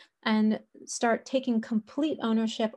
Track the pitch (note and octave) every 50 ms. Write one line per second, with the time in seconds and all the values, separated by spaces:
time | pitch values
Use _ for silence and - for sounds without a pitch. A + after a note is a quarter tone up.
0 | - _ _ _ - A3+ A3 G#3+ G#3+ G#3+ G#3+ - - _ - - - - - -
1 | B3 A#3 A3+ A3 - - - C4 B3+ B3+ A#3 A3+ A3+ - A#3 G#3+ - - - -
2 | D4 D#4 C#4 - - A3+ A3+ A3 A3 A3 A3+ - A3+ G#3+ -